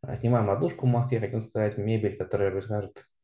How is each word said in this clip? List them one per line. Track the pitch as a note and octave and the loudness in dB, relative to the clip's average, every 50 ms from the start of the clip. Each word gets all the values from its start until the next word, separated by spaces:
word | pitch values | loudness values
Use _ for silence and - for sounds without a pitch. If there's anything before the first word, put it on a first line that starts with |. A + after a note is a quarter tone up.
| - | -8
А, | - G2 | -8 -6
снимаем | - A2+ A#2 B2 A#2 G#2 G2 | -2 2 2 4 4 4 2
однушку | G2 A2 E3 E3+ - - - | 2 2 0 -2 -2 0 2
в | B2+ | 2
Москве, | A#2+ B2 B2+ - B2 A2 | 4 4 2 2 0 -2
хотим | G#2+ G2 - A2+ | -2 -2 -4 -4
сказать, | A2 - _ A2+ G#2+ G#2 G#2 | -6 -4 _ 0 0 0 0
мебель, | G#2+ G2+ A2 A2+ G#2+ G#2+ G2+ F#2 | -2 0 0 0 2 0 -2 -2
которая | - F#2 - - G2+ G2 G2 | -4 -6 -2 0 0 2 2
расскажет, | F#2 G2 G2 G#2+ G#2+ G#2 G2 - - - - _ _ _ | 0 -2 -4 -2 -4 -4 -4 -6 -12 -18 -20 _ _ _